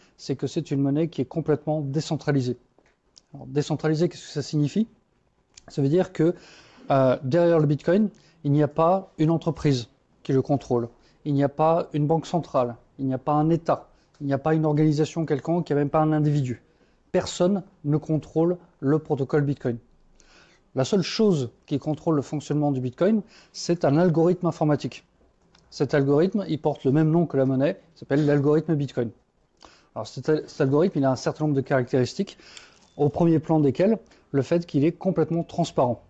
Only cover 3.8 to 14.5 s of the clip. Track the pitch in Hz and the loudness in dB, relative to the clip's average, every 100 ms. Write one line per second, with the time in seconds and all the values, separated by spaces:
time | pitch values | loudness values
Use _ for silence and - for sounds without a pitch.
3.8 | 156 156 175 - - 147 - 151 147 202 | 0 0 0 -4 -12 -10 -4 -2 0 0
4.8 | 226 _ _ _ _ _ _ _ - - | -4 _ _ _ _ _ _ _ -10 -2
5.8 | 139 180 185 - 165 175 - - - - | 0 0 0 0 0 -2 -10 -20 -20 -10
6.8 | - 135 131 127 131 170 170 165 151 143 | 0 2 2 2 0 2 4 4 2 0
7.8 | - 202 208 - _ _ 143 147 147 160 | 0 2 0 -4 _ _ 0 2 2 2
8.8 | 165 190 185 - 156 165 170 - 147 127 | 2 2 -2 -2 0 0 -2 -2 0 0
9.8 | 110 _ _ _ - 135 127 139 - 120 | -4 _ _ _ -2 0 0 -2 0 -2
10.8 | 117 _ _ _ 151 139 139 - 160 165 | -2 _ _ _ -2 0 0 2 2 2
11.8 | - 151 147 160 - 175 - 135 123 117 | 0 -2 0 0 -2 -4 -2 -2 -2 -6
12.8 | _ - 131 127 - 151 156 165 165 135 | _ -8 -6 -4 -2 0 2 0 0 -4
13.8 | - _ _ - 139 135 156 | -6 _ _ -10 -4 -2 0